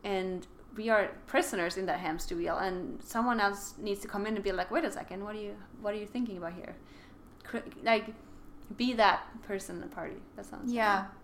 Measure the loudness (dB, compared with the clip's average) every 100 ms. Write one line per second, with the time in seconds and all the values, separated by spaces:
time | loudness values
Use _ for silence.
0 | 0 0 0 -4 -8 -18 -12 -4 6 6
1 | 6 -2 2 4 4 2 0 0 0 0
2 | 0 -2 -2 -2 0 0 0 -2 -4 -8
3 | -4 0 2 4 4 2 -8 -6 -4 -2
4 | -2 -2 0 0 0 0 0 0 0 -4
5 | -8 -8 -6 -6 -8 -10 -14 -6 -4 -4
6 | -4 -2 -2 -2 -6 -8 -12 -14 -18 -20
7 | -20 -20 -20 -18 -6 -6 -6 -2 4 4
8 | 2 -12 -16 -16 -16 -16 -12 0 2 8
9 | 8 6 -2 -12 -6 -6 -4 -8 -8 -8
10 | -8 -10 -14 -14 -12 -6 -2 4 4 4
11 | 0 -10